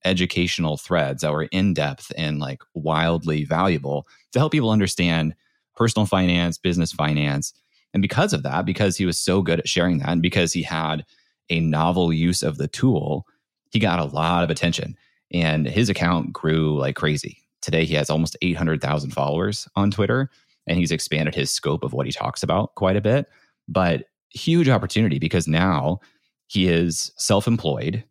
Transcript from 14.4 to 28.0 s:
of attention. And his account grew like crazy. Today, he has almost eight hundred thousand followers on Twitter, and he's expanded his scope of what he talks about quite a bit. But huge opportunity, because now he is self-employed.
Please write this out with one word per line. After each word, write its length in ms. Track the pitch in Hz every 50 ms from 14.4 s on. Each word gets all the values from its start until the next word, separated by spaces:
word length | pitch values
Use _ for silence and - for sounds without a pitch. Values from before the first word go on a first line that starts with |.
| 85
of 60 | 82
attention. 460 | 85 - - 85 82 - - - - _ _ _ _ _ _ _ -
And 340 | 87 85 80 78 80 76
his 220 | 64 - 101 120 104
account 440 | 95 - 87 85 87 85 - - -
grew 440 | - - 80 78 80 78 78 76 73
like 180 | 67 69 71
crazy. 420 | - - 78 76 71 - - - _ _ _ _ _ -
Today, 220 | - 78 82 82
he 100 | 73 80
has 160 | 73 73 -
almost 260 | 76 80 82 80 - - -
eight 140 | 90 85
hundred 240 | 76 82 82 80 76
thousand 300 | 67 69 73 76 69 65
followers 580 | 67 - 69 71 73 80 90 104 107 - - - _
on 140 | 101 101 101
Twitter, 400 | 98 - 104 98 117 127 135 135 _ _ _ _ _ _ _
and 120 | - 85 87
he's 140 | 87 80 80
expanded 420 | 76 - - - 76 78 76 73
his 160 | - 69 69
scope 320 | - - - 73 73 - -
of 100 | 67 -
what 140 | 67 69
he 60 | 58 -
talks 300 | - 53 55 - - -
about 320 | 87 82 92 104 - _
quite 220 | - 101 92 95
a 40 | 104
bit. 260 | 101 107 117 139 - - _ _ _ _ _ _ _
But 380 | - 80 92 92 87 82 69 - _ _ _ _ _
huge 400 | - - - - 165 170 170 135
opportunity, 500 | 131 - - 92 - 110 113 104 73 67
because 300 | 69 80 - 92 82 -
now 520 | 78 80 90 95 90 73 65 76 85 101 - _ _ _ _ _ _ _ _
he 220 | _ - 104 92 92
is 440 | 85 82 85 85 82 - - - -
self-employed. 880 | _ - - 107 98 - - 117 110 - 78 71 57 53 73 92 113